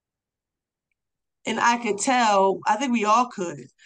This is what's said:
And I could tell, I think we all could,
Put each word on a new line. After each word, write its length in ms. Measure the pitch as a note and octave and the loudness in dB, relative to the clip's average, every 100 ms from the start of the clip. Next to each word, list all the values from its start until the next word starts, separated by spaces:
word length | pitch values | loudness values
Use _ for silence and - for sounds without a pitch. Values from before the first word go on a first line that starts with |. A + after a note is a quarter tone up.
| _ _ _ _ _ _ _ _ _ _ _ _ _ _ - | _ _ _ _ _ _ _ _ _ _ _ _ _ _ -8
And 140 | A3+ | 0
I 180 | A#3 A#3+ | 0 0
could 200 | A3+ G3+ | -2 -4
tell, 600 | - B3+ A3 G3 G3 F#3 - | 0 2 2 4 2 0 -2
I 100 | G#3+ | -2
think 160 | C4+ | 0
we 120 | A#3 | 0
all 240 | G#3 A3+ A#3+ | 2 2 2
could, 380 | G#3+ F3 D3 - _ | -4 -10 -10 -16 _